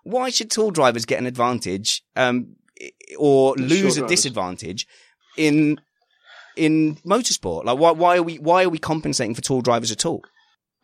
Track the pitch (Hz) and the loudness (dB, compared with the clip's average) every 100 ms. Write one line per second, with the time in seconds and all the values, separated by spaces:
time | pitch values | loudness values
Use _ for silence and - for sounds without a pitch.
0 | - 247 254 240 220 220 214 165 127 117 | -6 -4 -2 -4 -4 -2 -2 2 2 2
1 | 117 117 123 123 120 120 92 98 113 - | -2 -4 -4 -2 -2 -2 -4 -6 -4 -6
2 | _ - 127 123 - - _ - - - | _ -2 0 0 -4 -14 _ -20 -20 -20
3 | - 76 147 135 135 135 131 185 190 147 | -14 0 4 6 4 2 0 2 2 0
4 | 127 175 139 110 92 90 85 101 - _ | 0 0 -2 -4 -6 -8 -12 -12 -14 _
5 | _ _ _ - 151 151 151 151 _ _ | _ _ _ -2 2 2 2 -2 _ _
6 | _ _ _ - - - 156 156 156 151 | _ _ _ -20 -14 -2 2 2 0 -2
7 | 175 220 233 - 92 82 113 131 165 160 | -2 -2 -2 -4 -4 -4 -2 2 4 4
8 | 175 180 170 156 151 180 185 160 - 156 | 4 2 0 -2 2 2 2 0 -4 -4
9 | 151 135 110 120 - 131 123 117 117 107 | -2 -4 -4 -4 -2 0 2 0 0 -4
10 | 170 131 - _ _ _ _ _ | -4 -4 -10 _ _ _ _ _